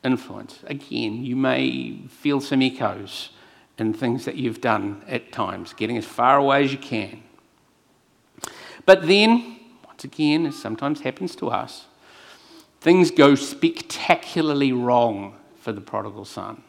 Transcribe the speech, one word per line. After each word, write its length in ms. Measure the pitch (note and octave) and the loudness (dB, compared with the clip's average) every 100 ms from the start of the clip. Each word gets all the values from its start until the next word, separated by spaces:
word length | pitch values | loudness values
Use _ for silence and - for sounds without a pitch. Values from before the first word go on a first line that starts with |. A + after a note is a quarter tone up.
influence. 560 | C3 B2 - G2+ - - - | 0 -2 -4 -18 -18 -20 -14
Again, 560 | C#3+ - A#2 A2+ A2+ | -14 -8 -6 -6 -6
you 120 | B2+ B2+ | -6 -2
may 640 | C3 C3 C3 B2+ B2 G2 - | 0 0 -2 -4 -8 -12 -18
feel 320 | - D3 C#3+ | -6 -2 -2
some 200 | C#3 C3+ | 0 2
echoes 680 | C3 C3 A2 F#2+ G2 - - - - _ _ - | 2 0 -4 -4 -12 -14 -16 -18 -20 _ _ -4
in 160 | A2 | -4
things 320 | A2 A#2 A#2 B2+ | -2 -2 -2 -6
that 100 | C#3+ | -6
you've 260 | C3 A2 | -6 -4
done 420 | B2 G#2+ G2+ G2+ - | -2 -2 -2 -10 -10
at 240 | B2 - | -10 -10
times, 420 | - F#2+ F#2+ - | -8 -8 -8 -14
getting 240 | - G#2+ A#2 | -8 -6 -6
as 80 | G#2+ | -8
far 320 | - B2 C#3+ | 0 4 4
away 260 | C#3 C#3 | 4 2
as 80 | C#3 | 2
you 60 | C3+ | -4
can. 460 | - G#2+ G#2+ - - _ _ _ _ _ _ _ _ _ _ - - - - - - | -8 -8 -8 -14 -20 _ _ _ _ _ _ _ _ _ _ -18 -18 -18 -20 -4 6
But 220 | C#3+ D#3+ | 6 8
then, 500 | G3 A3 A#3 - - - _ - | 6 6 4 0 -18 -20 _ -20
once 160 | - | -18
again, 420 | C3+ - D3+ D3+ D#3+ | -16 0 2 2 0
as 80 | - | -4
sometimes 460 | - A2 C#3 D3 | -8 -4 -4 -4
happens 340 | C#3 C3 F3+ - | -6 -6 -10 -6
to 120 | A#2 | -4
us, 360 | G#2+ - - - _ _ - - - - - - _ | -4 -6 -14 -20 _ _ -20 -20 -20 -20 -20 -20 _
things 300 | D#3 F3+ F3 | 4 6 6
go 240 | - C#3+ | 8 8
spectacularly 1400 | C#3 - - E3 E3 - - - E3+ - E3+ D#3 C#3+ C#3 | 6 0 -2 -2 -2 -12 -10 0 0 0 -4 -2 0 0
wrong 640 | B2 B2 B2 A#2+ G2+ G2+ G#2 _ - | 0 2 2 2 -2 -12 -18 _ -14
for 160 | - | -10
the 100 | G#2 | -10
prodigal 440 | G2+ G#2+ G2+ G#2 G2+ | -8 -10 -10 -14 -16
son 360 | - G2+ A2 | -14 -14 -16